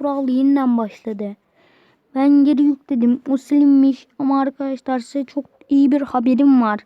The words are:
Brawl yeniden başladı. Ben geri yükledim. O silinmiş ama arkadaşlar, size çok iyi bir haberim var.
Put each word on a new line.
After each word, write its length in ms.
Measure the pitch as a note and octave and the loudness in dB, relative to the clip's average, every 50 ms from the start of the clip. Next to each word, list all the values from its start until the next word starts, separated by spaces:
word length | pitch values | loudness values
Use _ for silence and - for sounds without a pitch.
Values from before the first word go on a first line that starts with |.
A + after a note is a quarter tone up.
| C4+ | -8
Brawl 260 | C#4+ C#4 C#4 C#4 B3+ B3+ | -6 -6 -6 -4 -4 -2
yeniden 460 | B3+ C4+ C#4 C#4 C#4 C4 B3 A#3+ A3+ | 0 0 0 0 0 0 -2 -2 -2
başladı. 580 | A3+ G#3 - - - A3+ A3 G3+ G#3+ G3+ G#3 - _ _ _ _ _ _ _ _ _ _ _ _ _ _ - | -4 -6 -10 -14 -14 -12 -10 -10 -10 -12 -14 -16 _ _ _ _ _ _ _ _ _ _ _ _ _ _ -6
Ben 300 | C4 C4+ C#4+ C#4+ C#4+ C#4 | -2 2 2 4 4 4
geri 180 | C#4+ D4+ B3+ D4 | 2 2 2 2
yükledim. 600 | D4 C#4 C4+ _ - C#4 A#3+ A#3 A#3+ B3 C4 - - | 0 0 -2 _ -6 -4 -2 0 0 -2 -2 -4 -4
O 80 | C4+ | -4
silinmiş 720 | C4 - - C#4+ D4 D4 C#4+ C#4 C4+ C4+ C4+ B3+ - - _ _ - | -4 -4 -2 0 2 4 4 4 4 4 2 0 -2 -8 _ _ -8
ama 220 | C#4+ C4+ C#4 C4+ | -4 -2 -2 -2
arkadaşlar, 580 | C4+ C#4 C4+ - C#4 C#4 C4+ B3+ - - C4 B3+ | -2 -4 -6 -8 -8 -10 -10 -10 -8 -6 -6 -6
size 260 | A#3 - - C#4+ C4+ | -6 -8 -8 -8 -8
çok 200 | - - C#4+ C4 _ _ _ _ - | -8 -8 -12 -12 _ _ _ _ -2
iyi 240 | C#4 C#4 C#4 C4+ C#4 | 0 2 2 2 2
bir 80 | C#4+ | 0
haberim 640 | C#4 - - B3+ A#3 B3+ B3+ A#3 C#4+ C#4+ C4+ B3+ A#3 | -2 -4 -4 -2 0 0 0 2 4 4 4 4 2
var. 180 | A3 G#3 G#3 - | 0 -2 -6 -8